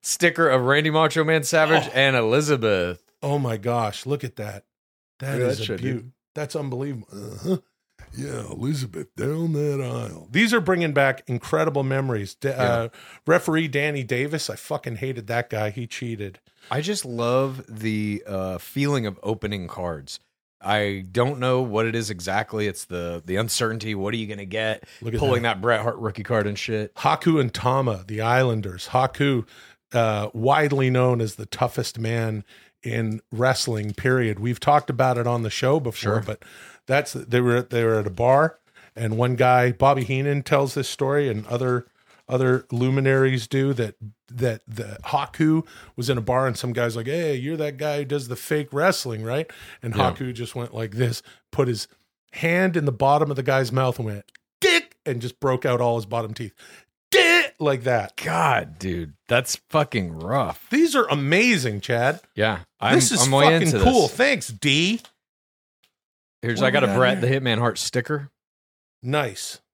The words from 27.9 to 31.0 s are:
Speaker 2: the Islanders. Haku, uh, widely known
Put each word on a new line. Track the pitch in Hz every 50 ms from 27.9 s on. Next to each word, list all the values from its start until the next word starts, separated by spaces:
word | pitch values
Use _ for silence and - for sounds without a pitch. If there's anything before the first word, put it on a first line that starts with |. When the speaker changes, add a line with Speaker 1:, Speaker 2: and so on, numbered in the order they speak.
| 104 92 92
Speaker 2:
the | 95 107 107
Islanders. | 110 117 123 127 131 123 113 110 98 101 90 90 - -
Haku, | - 123 131 127 - - 143 143 135 120 110 _ - - - - - _ _ _ -
uh, | 120 113 110 107 104 107 107 -
widely | 113 113 131 143 151 151 143 139 135 131 131
known | 127 127